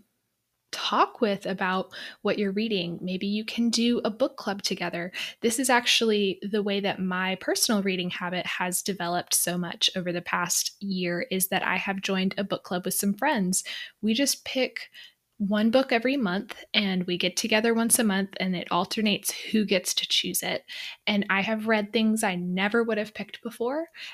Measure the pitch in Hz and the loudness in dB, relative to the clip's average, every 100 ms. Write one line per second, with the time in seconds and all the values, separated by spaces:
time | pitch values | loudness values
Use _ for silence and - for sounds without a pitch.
0 | _ _ _ _ _ _ _ - - 220 | _ _ _ _ _ _ _ -8 -2 2
1 | 370 - 220 196 - 190 190 190 185 - | 2 2 0 2 -2 -2 0 0 -2 -10
2 | - - 202 - 202 196 226 202 170 170 | -14 -4 -2 0 0 0 0 0 -2 -4
3 | 180 185 202 208 220 - 233 226 233 240 | -6 -4 -2 -2 -4 0 0 2 2 2
4 | 220 214 277 - - 196 - 185 175 170 | 0 0 -2 -2 -6 -4 -4 -4 -4 -4
5 | 175 - - - 226 226 262 240 240 - | -8 -8 -10 -2 0 0 4 4 6 4
6 | 226 208 202 180 202 214 202 202 196 - | 4 4 2 0 -2 0 0 0 0 0
7 | 185 180 185 190 - 392 - 214 196 185 | -2 0 -2 -2 -2 0 2 2 2 0
8 | 180 - 180 180 - - 180 180 - 180 | -2 -4 -4 -4 -4 -2 -2 -2 -4 -4
9 | 170 175 - - - 180 175 - - 190 | -2 -2 0 0 0 0 -2 -2 -2 0
10 | 180 175 170 180 175 - - - 196 185 | -4 -4 -2 -2 0 0 -2 -6 -6 -2
11 | 175 175 175 190 180 190 - 185 202 190 | 0 -2 -2 -2 0 0 0 0 -2 -4
12 | - 190 190 - 202 - - 180 185 - | 0 0 0 0 -4 -4 -2 -4 -2 0
13 | 202 202 277 269 180 185 - - - - | 0 2 2 2 2 0 -4 -10 -12 -4
14 | 214 226 277 - - 262 254 - - - | 0 2 2 0 -4 -2 -2 -4 -14 -18
15 | - _ _ _ 196 208 220 254 262 233 | -20 _ _ _ 0 2 4 4 4 2
16 | 247 285 202 185 - - - - 202 185 | 2 2 0 -2 -4 -12 -2 0 2 0
17 | 180 180 180 - 220 214 226 226 233 - | 0 0 0 0 2 2 4 2 4 4
18 | 220 190 196 - 185 175 - 175 185 - | 4 2 0 -2 -2 -2 0 0 0 0
19 | 214 202 - - - 220 196 190 - - | 0 0 -2 -6 0 0 4 2 2 -4
20 | - - 190 - - 175 - - - - | 0 0 0 -2 -2 -4 -6 -12 -12 -8
21 | - 208 - 190 196 220 220 220 208 226 | 0 0 2 0 0 -2 2 0 2 2
22 | 220 220 220 175 180 180 202 233 233 214 | 4 4 0 -2 -2 0 2 2 0 -2
23 | 214 - 202 - 233 226 233 294 330 - | -4 -8 -12 -10 -12 -4 -2 -2 -6 -10
24 | - | -16